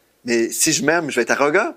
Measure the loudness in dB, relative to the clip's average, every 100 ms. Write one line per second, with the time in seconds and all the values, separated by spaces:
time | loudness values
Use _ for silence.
0 | _ _ -2 0 0 -2 -2 0 0 0
1 | 0 -2 0 2 2 2 -2